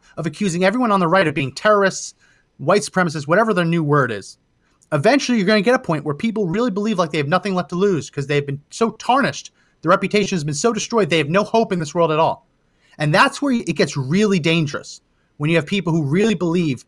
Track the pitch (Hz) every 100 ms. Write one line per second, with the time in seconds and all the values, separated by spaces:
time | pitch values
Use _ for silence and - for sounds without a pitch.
0 | _ - 160 151 202 170 190 247 240 196
1 | 165 190 156 151 131 - 214 208 190 -
2 | - - _ _ _ - 139 208 - 185
3 | 175 151 143 180 226 180 165 170 147 147
4 | 123 104 - - _ _ _ _ _ 147
5 | 196 277 - 240 185 214 220 254 254 156
6 | 151 147 226 214 180 202 247 196 214 185
7 | 165 160 139 180 202 185 - 175 202 165
8 | - - 139 147 143 143 - - 226 -
9 | - 262 180 - - _ _ _ 156 190
10 | 190 208 196 185 147 147 233 226 - 233
11 | 165 160 143 185 208 226 226 180 147 175
12 | 160 156 151 - _ _ _ _ _ -
13 | 151 185 269 - 285 233 156 165 175 147
14 | 131 185 214 190 160 165 147 - - -
15 | _ _ _ - 151 165 151 202 170 165
16 | 139 175 220 175 175 180 165 -